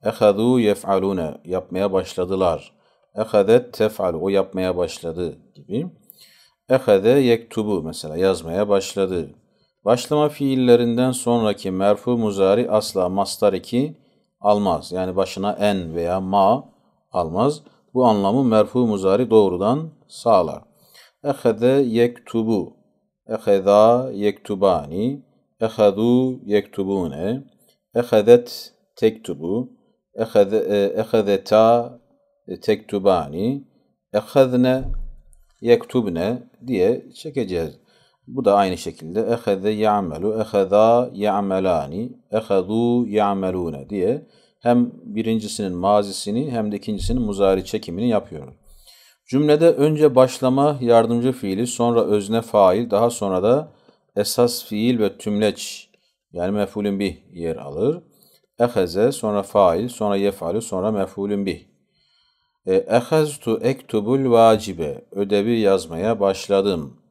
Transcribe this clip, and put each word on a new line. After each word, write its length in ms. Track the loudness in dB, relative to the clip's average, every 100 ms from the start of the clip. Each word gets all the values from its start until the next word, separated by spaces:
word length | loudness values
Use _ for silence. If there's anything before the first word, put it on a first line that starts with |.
Ehadu 560 | -6 2 2 4 2 2
yef'alune, 720 | 2 0 0 0 0 -2 -6 -8
yapmaya 480 | -6 -6 -6 -4 -2
başladılar. 800 | -2 -4 -6 -4 -2 -2 -2 -8 _ _ _ _
Ehedet 580 | -8 0 2 4 4 2
tef'alu, 460 | -2 -4 -2 -4 -2
o 100 | 0
yapmaya 480 | 0 -2 -4 -4 -2
başladı 640 | -4 -6 -10 -8 -8 -10 _
gibi. 320 | _ -10 -8 -8 _ _ -20 _ _ _ _ _
Ehede 400 | -2 4 4 4
yektubu 720 | 4 4 2 -2 -6 -4 -4
mesela, 340 | -6 -10 -10 -2
yazmaya 520 | 0 0 -4 -4 0
başladı. 600 | -2 -2 -4 -4 -4 -8 -14 _ _ _ _
Başlama 440 | -2 -2 0 -2 -2
fiillerinden 840 | -2 -4 0 4 4 4 0 -2
sonraki 580 | -2 -2 0 0 -2 -6
merfu 480 | -2 0 0 0 -2
muzari 520 | -2 0 2 2 2
asla 380 | 0 0 -2 -2
mastar 440 | -2 -4 0 0
eki 440 | 0 -4 -4 -4 -8 _ _ _ _
almaz. 520 | 0 2 2 -2 -4
Yani 240 | -6 -4 -2
başına 360 | -4 -4 -6
en 420 | -2 -2 -2 -6
veya 260 | -6 -4 -4
ma 440 | 0 2 4 2 -2 _ _ _ _
almaz. 500 | -6 -4 -2 -2 -2 _ _ _
Bu 100 | 0
anlamı 400 | 2 2 2 0
merfu 420 | 2 2 2 0 0
muzari 440 | 0 0 0 4
doğrudan 600 | 4 4 2 0 -2 -4 _ _
sağlar. 540 | -6 2 2 2 -6 _ _ _ _ _ _
Ehede 600 | -8 -2 -2 0 2 2 0
yektubu. 880 | 2 0 -2 -8 -4 0 -2 -2 _ _ _ _ _ -10
Eheda 840 | -6 2 4 8 8 8 6 0
yektubani. 1080 | -2 -2 -2 -8 0 2 2 -2 -6 -4 -6 _ _ _ _
Ehadu 800 | -6 2 2 4 2 2 0 -4
yektubune. 960 | -2 -2 -2 -8 -4 -4 -4 -6 -6 -6 -10 _ _ _ _
Ehedet 760 | -6 0 2 6 6 6 -16 -20 _ _ -2
tektubu. 800 | -2 -2 -12 -10 -6 -6 -6 _ _ _ _ -8
Ehede, 400 | -2 2 2 0
e, 420 | 0 0 0 -2
ehedeta, 1000 | -2 0 0 -2 2 4 6 4 0 -12 _ _ _ _ -16
e, 120 | -10
tektubani. 1040 | -2 -2 -2 -2 2 0 -2 -6 -4 -6 -10 _ _ _ _
Ehedne 680 | -6 -2 2 4 4 2 0 -2 -6 -8 -14 _ _ _ _
yektubne 840 | 2 2 4 -2 -2 -2 -4 -4 -10 _ -6
diye 400 | 0 2 0 -6
çekeceğiz. 640 | -16 -10 -6 -4 -4 -6 -10 _ _ _ _ -14
Bu 180 | -2
da 100 | 2
aynı 240 | 4 2 -2
şekilde 420 | -10 -12 -8 -4
ehede 500 | -2 -2 -2 -2 -2
ya'melu, 680 | 0 0 0 -2 -4 -4 -4
eheda 720 | -2 0 2 4 6 4 0
ya'melani, 1000 | -4 -2 -2 -2 -2 0 -2 -4 -8 -10 -14 _
ehedu 760 | -6 0 -2 0 -2 0 0 0
ya'melune 840 | 0 0 0 -4 -4 -6 -8 -10
diye 360 | -4 -2 -2 -8 _ _ _
hem 320 | 0 2 0 -6
birincisinin 680 | -12 -6 -4 -4 -6 -6 -6
mazisini 800 | -2 2 2 0 -6 -6 -6 -4
hem 220 | -4 -6
de 40 | -6
ikincisinin 460 | -8 -6 -2 -2
muzari 420 | -2 0 2 2
çekimini 440 | -2 -8 -8 -4 -2
yapıyoruz. 460 | -2 -4 -16 -16 -20 _ _ _ _ _ _ _
Cümlede 420 | -2 2 4 4
önce 440 | 4 0 4 4
başlama 600 | 6 2 2 -2 0 0 0
yardımcı 520 | 4 4 4 0 -2
fiili, 340 | -4 -6 -4 -4
sonra 380 | -2 0 2
özne 380 | 2 0 0 -4
fail, 480 | 0 4 4 4 0
daha 200 | 0 0
sonra 320 | -2 -2 0
da 260 | 2 2 0 _ _ _ _ -6
esas 480 | -4 0 0 0
fiil 340 | -8 -2 0 0
ve 200 | -2 -4
tümleç, 720 | -6 0 0 -2 -12 -14 -20 _ _ _ _
yani 180 | -6 -4
mef'ulün 500 | -2 -4 -4 -4 -4
bih 160 | -4 -6 _
yer 240 | -10 -8 -8
alır. 460 | -10 -4 -2 -2 _ _ _ _ _ _
Eheze, 520 | -2 0 -2 0 0
sonra 300 | 0 -4 -4
fail, 460 | 0 4 4 2 -4
sonra 280 | -4 -2 0
yef'alü, 460 | -2 -4 -6 -6
sonra 280 | -6 -6 -4
mef'ulün 560 | -2 -4 -6 -6 -4 -4
bih. 140 | -8 _ _ _ _ _ _ _ _ _ _ -2
E, 80 |
eheztu 840 | -2 0 -2 0 -2 -2 -4 -6 -2
ektubul 680 | -2 -4 -4 -6 -2 -2 2
vacibe, 760 | 6 6 4 -2 -8 -8 -8 _
ödevi 480 | -6 -2 0 0 0
yazmaya 640 | 2 0 -2 -6 -4 0
başladım. 760 | 0 -2 -2 0 0 -2 -8 -16 _